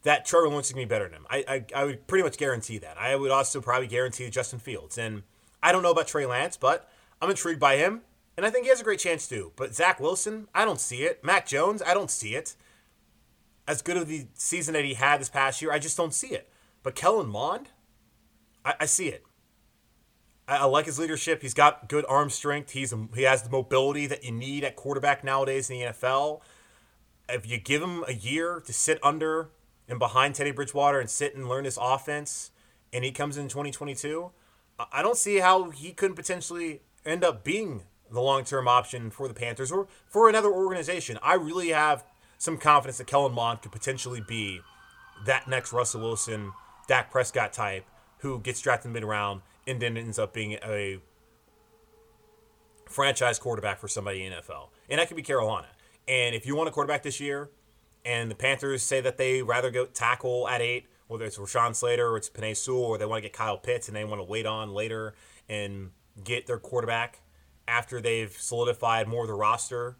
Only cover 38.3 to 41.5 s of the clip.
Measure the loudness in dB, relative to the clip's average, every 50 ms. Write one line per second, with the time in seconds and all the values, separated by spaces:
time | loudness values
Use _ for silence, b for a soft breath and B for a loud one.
38.3 | 4 2 2 0 -2 0 4 6 6 6 4 2 -8 -10 -10 -10 -8 -8 -8 -8
39.3 | -6 -6 -6 -6 -4 -4 -6 -2 -2 -2 -2 b b b b b 4 8 8 10
40.3 | 8 8 4 4 4 4 2 0 0 -2 -2 -2 -4 -4 -4 -6 -8 -2 4 4
41.3 | 4 4 4 0